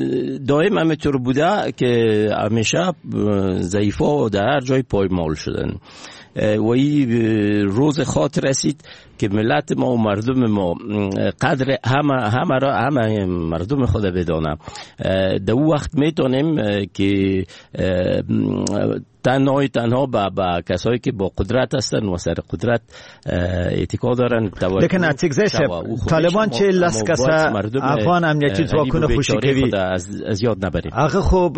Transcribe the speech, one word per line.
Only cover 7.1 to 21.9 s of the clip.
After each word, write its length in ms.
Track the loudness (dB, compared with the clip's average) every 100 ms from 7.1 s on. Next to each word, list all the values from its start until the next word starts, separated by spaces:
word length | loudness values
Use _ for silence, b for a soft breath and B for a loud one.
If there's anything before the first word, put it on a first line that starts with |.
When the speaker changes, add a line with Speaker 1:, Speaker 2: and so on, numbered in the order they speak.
Speaker 1:
اه، 520 | 2 2 2 2 2
روز 380 | 0 2 0 0
خاط 440 | -2 0 0 0 -2
رسید 380 | 0 -2 -4 B B B -4
که 100 | -2
ملت 460 | 0 0 0 -2 -2
ما 140 | 0
و 60 | 2
مردم 480 | 2 0 0 0 2
ما، 240 | 2 0
اه، 600 | -2 -4 -2 -2 0 -2 0
قدر 360 | -2 0 -2 -2 0
همه، 440 | 0 2 0 0
همه 300 | 0 0 0
را، 120 | 0
همه 520 | 0 0 0 0 0 -2
مردم 600 | -2 -2 -2 -2 0 0
خود 200 | 0 0
بدانه. 440 | 0 0 0 -2 -4 B B B B -2
اه، 340 | 0 0 0
در 140 | 0
او 200 | 0 2
وقت 160 | 0 -2
می‌تونیم، 680 | 0 0 0 0 0 0 0
اه، 260 | 0 -2 -4
که، 580 | 0 2 2 2 0 -4 B B -4
اه، 460 | -2 0 0 0 0 -2 0 -2 -2 -2 -2 -4 -8 _
تنهای 440 | -2 2 2 2 0
تنها 380 | 0 0 0 0
به، 240 | 0 -2 0
به 280 | 0 -2 -2
کسایی 300 | -2 0 -2
که 120 | -2
با 200 | -2 -4 -2
قدرت 380 | -2 0 0 -2
هستن 300 | -2